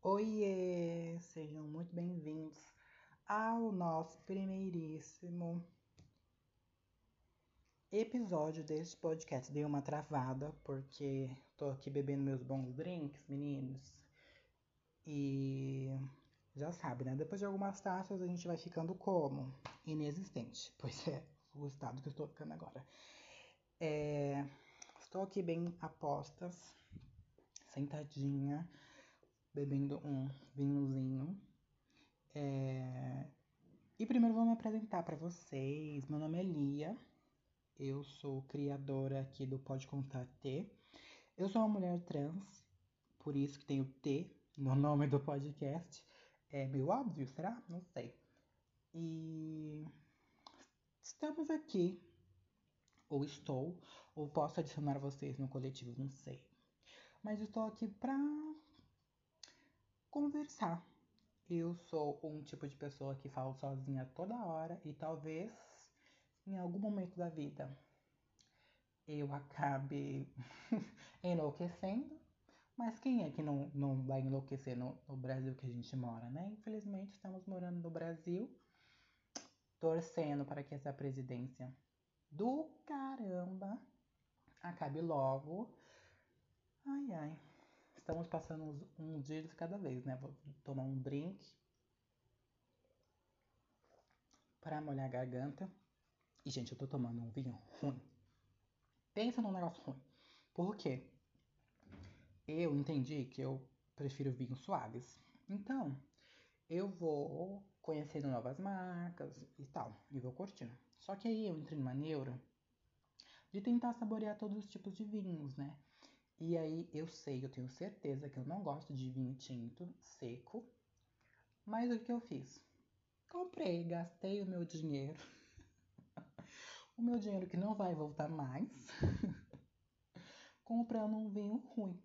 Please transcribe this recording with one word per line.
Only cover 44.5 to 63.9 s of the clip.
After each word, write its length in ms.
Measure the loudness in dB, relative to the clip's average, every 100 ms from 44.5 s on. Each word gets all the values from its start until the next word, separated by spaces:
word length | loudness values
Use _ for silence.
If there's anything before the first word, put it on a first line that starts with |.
| 0
no 180 | 6
nome 320 | 8 8 8 8
do 120 | 6
podcast. 840 | 4 0 -2 -2 -2 -2 -4 -16 -20 -20 -20 _ _
É 160 | -2 0
meio 220 | 2 4
óbvio, 380 | 4 2 0 -4
será? 360 | -2 -2 -2 -8
Não 120 | -10
sei. 340 | -8 -8 -8 -12 _ _ _ _ _ _ _
E 960 | -6 -4 -4 -4 -4 -4 -4 -6 -6 -8 -12 -20 _ _ _ -20 -20 -20 _ _ _
estamos 480 | -16 -2 -2 0 0
aqui, 540 | 0 2 4 4 2 -14 -20 -20 -20 _ _ _ _ _ _ _
ou 160 | 0
estou, 560 | 0 -4 -2 0 0 -4 -12 -20 -14
ou 140 | -6 0
posso 320 | 4 4 2
adicionar 380 | -2 0 2 2
vocês 400 | 0 -4 -4 -2
no 100 | -2
coletivo, 460 | -2 -4 -4 -8 -4
não 140 | -4
sei. 340 | -4 -10 -12 -14 _ _ _ -20 -20 -20 -12
Mas 180 | -4 -4
estou 220 | 0 0
aqui 240 | 0 0 -4
pra 300 | -2 0 4 4 2 -4 -8 -14 -20 -20 _ _ _ _ _ -20 -20 -20 _ _ _ _
conversar. 760 | 2 4 2 -2 0 0 0 -4 -20 _ _ _ _ _
Eu 260 | 2 2
sou 460 | -2 -2 0 2 0
um 200 | -4 -6
tipo 240 | -8 -6 -8
de 100 | -6
pessoa 380 | -8 -4 -6
que 140 | -4 -4
fala 260 | -2 -2
sozinha 500 | -2 -2 -2 0